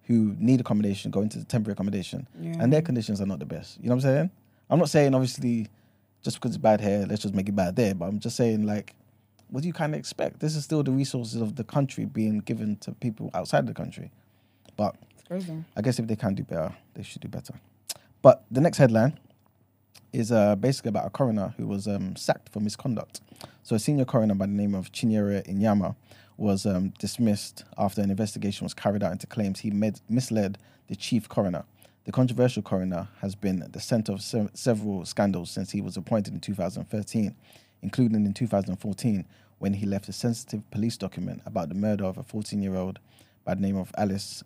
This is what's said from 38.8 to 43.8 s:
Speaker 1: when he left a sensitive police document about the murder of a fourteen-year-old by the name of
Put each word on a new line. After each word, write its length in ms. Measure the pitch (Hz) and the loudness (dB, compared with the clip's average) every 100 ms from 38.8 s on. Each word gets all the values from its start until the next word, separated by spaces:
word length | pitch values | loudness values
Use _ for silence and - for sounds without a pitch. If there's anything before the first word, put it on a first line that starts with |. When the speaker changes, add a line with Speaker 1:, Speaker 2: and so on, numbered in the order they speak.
| 107 95 120 98 - _ _ - | -6 -4 -2 -2 -4 _ _ -6
Speaker 1:
when 140 | 101 | -2
he 120 | 98 104 | -2 -2
left 240 | 98 - | -4 -6
a 40 | |
sensitive 560 | 95 120 117 - 107 - | -4 -2 -4 -6 -8 -6
police 280 | 104 113 - | -2 -2 -2
document 440 | 95 - 92 92 - | -8 -6 -8 -8 -6
about 240 | 101 80 | -4 -4
the 60 | 92 | -2
murder 280 | 107 101 | 0 0
of 140 | 95 95 | -2 -6
a 60 | |
fourteen-year-old 760 | - 110 104 104 98 92 92 92 _ _ - _ - | -8 -8 -4 -2 -2 -2 -4 -6 _ _ -20 _ -4
by 80 | 95 | -2
the 60 | |
name 160 | 98 | 0
of 140 | 98 | -2